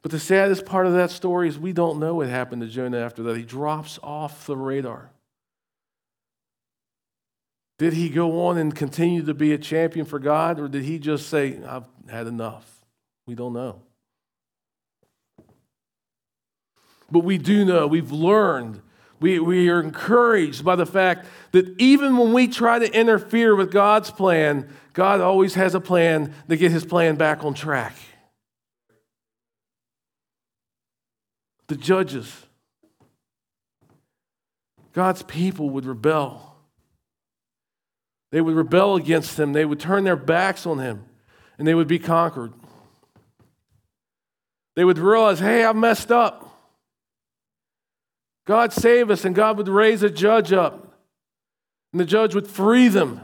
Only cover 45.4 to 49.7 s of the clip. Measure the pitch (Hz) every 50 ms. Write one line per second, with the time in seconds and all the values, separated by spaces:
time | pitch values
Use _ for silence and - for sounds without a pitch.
45.4 | 185 208 226 233 226 226 220 220 226 233 214 - - - 233 240 233 196 - -
46.4 | - - - _ _ _ _ _ _ _ _ _ _ _ _ _ _ _ _ _
47.4 | _ _ _ _ _ _ _ _ _ _ _ _ _ _ _ _ _ _ _ _
48.4 | _ - 208 226 233 226 - - - 233 240 247 240 208 208 - - 190 180 190
49.4 | 214 220 220 208 202 190